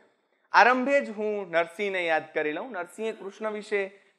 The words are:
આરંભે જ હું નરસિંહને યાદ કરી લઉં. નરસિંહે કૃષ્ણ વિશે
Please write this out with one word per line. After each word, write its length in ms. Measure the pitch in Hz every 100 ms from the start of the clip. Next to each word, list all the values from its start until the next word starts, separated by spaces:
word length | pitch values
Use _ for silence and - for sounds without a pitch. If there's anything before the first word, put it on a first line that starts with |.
| _ _ _ _ _
આરંભે 480 | 170 214 254 254 277
જ 100 | 226
હું 400 | 208 214 208 185
નરસિંહને 560 | 170 170 - 202 190 170
યાદ 280 | 156 139
કરી 180 | 160 151
લઉં. 200 | 156 254
નરસિંહે 400 | 196 170 - 220
કૃષ્ણ 380 | - 190 - 214
વિશે 380 | 214 208 208 190 - _